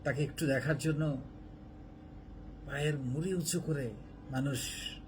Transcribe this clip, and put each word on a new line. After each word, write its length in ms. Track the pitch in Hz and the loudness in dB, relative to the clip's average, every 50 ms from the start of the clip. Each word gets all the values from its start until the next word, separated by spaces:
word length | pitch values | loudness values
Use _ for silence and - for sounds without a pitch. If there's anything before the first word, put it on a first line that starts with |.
| - | 2
তাকে 200 | 147 131 139 151 | 2 2 4 2
একটু 240 | 143 - - 165 | 2 2 2 4
দেখার 300 | 143 135 131 120 151 156 | 6 6 6 6 4 2
জন্য 440 | - - 160 156 143 156 151 139 127 - - - - - - - - - - - - - - - - - - - - - - - - - - - - - | 4 4 2 4 4 4 4 2 0 -4 -8 -12 -12 -14 -14 -14 -14 -14 -14 -14 -14 -14 -14 -14 -14 -14 -14 -14 -14 -12 -12 -12 -12 -12 -12 -12 -10 -8
পায়ের 340 | - 139 143 147 151 147 139 | -4 -2 2 2 2 2 2
মুড়ি 340 | 131 123 127 147 165 190 190 | 0 0 0 0 2 2 2
উঁচু 260 | 175 156 - - 180 | 2 2 2 0 0
করে 320 | - 156 156 143 131 117 104 - - - - - - - | 2 2 0 2 0 -2 -4 -6 -10 -14 -14 -14 -8 -2
মানুষ 380 | 131 131 135 143 135 117 - - - - - - - - - | 0 2 2 2 2 2 0 -2 -4 -4 -6 -6 -6 -8 -12